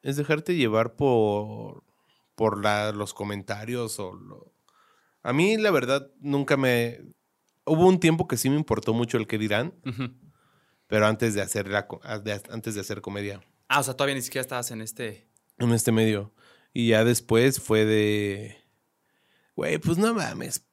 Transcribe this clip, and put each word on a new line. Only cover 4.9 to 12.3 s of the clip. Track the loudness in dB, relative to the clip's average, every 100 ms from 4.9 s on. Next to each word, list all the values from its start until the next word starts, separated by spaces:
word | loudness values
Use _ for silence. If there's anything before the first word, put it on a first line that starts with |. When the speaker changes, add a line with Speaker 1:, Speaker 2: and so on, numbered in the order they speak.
| _ _ _
Speaker 1:
a | -2
mí, | 2 2 2
la | 2
verdad, | 2 2 -2 -2 _
nunca | -2 -2 2 2
me, | 4 2 0 -6 -20 _ _ _ _ _ -2
hubo | 6 6
un | 8
tiempo | 4 2 0
que | 0
sí | 2
me | 0
importó | 0 -2 0
mucho | -2 0 -2
el | -2
qué | -4
dirán, | 0 0 -2 -8 -10
Speaker 2:
Ujú. | -8 -10 -12 -20 _ _ _ _ _ _
Speaker 1:
pero | 2 4
antes | 2 0
de | 0
hacer | -4 -4 -2
la | -4 -4
co-, | -14
a-, | -12 -10
de, | -8